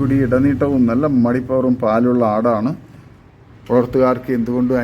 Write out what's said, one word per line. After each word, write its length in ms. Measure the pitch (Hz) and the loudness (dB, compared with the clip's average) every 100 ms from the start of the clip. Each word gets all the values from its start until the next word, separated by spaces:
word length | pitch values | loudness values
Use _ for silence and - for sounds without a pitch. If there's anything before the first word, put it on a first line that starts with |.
കുടി 160 | 135 135 123 | 0 0 2
ഇടനീട്ടവും 580 | 127 139 135 143 135 117 | 2 0 0 0 2 2
നല്ല 160 | 120 151 131 | 0 0 0
മടിപ്പവറും 500 | 120 127 123 131 127 123 | 0 -2 -2 -2 0 0
പാലുള്ള 400 | 113 110 123 123 110 107 | 0 0 2 2 0 0
ആടാണ്. 360 | 120 110 120 160 - - - - - - - - - | 0 0 -2 -6 -14 -20 -20 -20 -20 -20 -20 -18 0
വളർത്തുകാർക്ക് 600 | 120 123 135 127 123 131 123 | 0 2 2 0 0 -2 -4
എന്തുകൊണ്ട് 360 | 117 123 123 127 | -2 -2 0 0